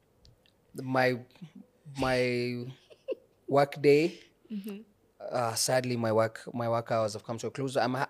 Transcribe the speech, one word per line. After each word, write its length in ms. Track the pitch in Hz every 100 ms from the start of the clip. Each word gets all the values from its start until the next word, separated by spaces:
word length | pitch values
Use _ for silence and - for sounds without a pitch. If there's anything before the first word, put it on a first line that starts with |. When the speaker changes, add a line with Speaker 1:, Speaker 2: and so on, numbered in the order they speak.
| _ _ - _ _ _ _ -
Speaker 1:
my, 360 | 131 131 127 123 123 - 160 - - _ 151 135
my 680 | 131 127 123 120 123 123 123 - - -
Speaker 2:
<laughs> 440 | - - _ _ -
Speaker 1:
work 340 | 139 143 151
day, 380 | 143 147 175 180 - _ -
Speaker 2:
Mm-hmm. 260 | 208 202 202 226 _ _ - -
Speaker 1:
uh, 240 | 123 117 113
sadly, 420 | - 127 127 120
my 140 | 113
work, 280 | 110 110 - -
my 160 | 120 117
work 200 | 117 113
hours 220 | 117 110
have 100 | 104 -
come 120 | 113
to 80 | 113
a 40 |
close. 240 | - 135 127
I'm 200 | 117
ha-, 120 | 127